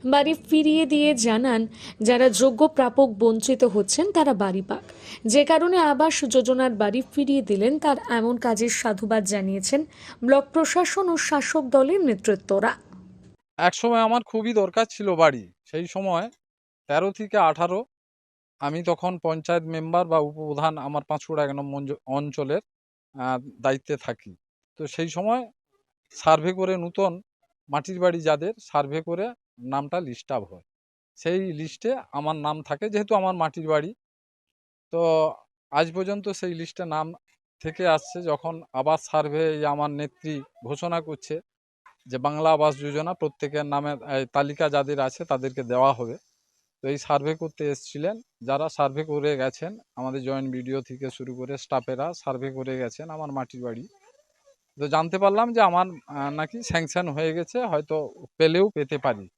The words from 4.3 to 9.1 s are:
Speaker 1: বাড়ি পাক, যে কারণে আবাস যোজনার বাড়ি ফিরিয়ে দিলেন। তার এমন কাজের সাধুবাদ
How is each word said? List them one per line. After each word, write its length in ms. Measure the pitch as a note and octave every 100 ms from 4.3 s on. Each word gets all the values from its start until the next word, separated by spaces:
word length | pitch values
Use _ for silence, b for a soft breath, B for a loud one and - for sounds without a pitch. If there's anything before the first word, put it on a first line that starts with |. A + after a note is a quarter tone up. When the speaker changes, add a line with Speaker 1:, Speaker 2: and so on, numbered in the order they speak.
Speaker 1:
বাড়ি 280 | G3+ G3 F#3+
পাক, 220 | F#3+ - - B B B
যে 160 | A3+ C4
কারণে 320 | C#4+ D#4+ F4 F#4
আবাস 380 | D#4 C4+ D#4+ -
যোজনার 480 | C4 C4 A#3+ B3+ C4
বাড়ি 240 | G#3 G#3 A#3 B3+
ফিরিয়ে 300 | - C4+ C#4
দিলেন। 320 | G#3 G3 A3 D4+
তার 180 | D4+ C#4 -
এমন 260 | A#3 A#3 A#3+
কাজের 340 | A#3+ G#3+ A#3 -
সাধুবাদ 440 | A#3 G3 A3